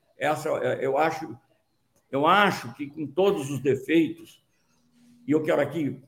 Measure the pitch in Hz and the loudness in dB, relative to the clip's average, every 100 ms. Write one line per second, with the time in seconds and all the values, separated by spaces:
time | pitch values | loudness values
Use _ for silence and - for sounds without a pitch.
0 | _ - 147 151 151 135 135 135 135 135 | _ -6 -4 -2 -2 -2 -2 -2 -2 0
1 | 160 - - - _ _ _ _ _ _ | 0 -2 -8 -14 _ _ _ _ _ _
2 | _ 135 156 196 202 190 123 - 143 156 | _ 0 4 6 4 0 -6 -12 -12 -10
3 | 139 175 196 156 139 139 139 123 - 165 | -6 0 2 2 -2 -2 0 0 2 2
4 | 151 - - - _ _ _ _ _ _ | 2 -2 -18 -20 _ _ _ _ _ _
5 | _ _ - 151 156 151 139 160 139 135 | _ _ 0 0 2 0 0 -2 -4 -6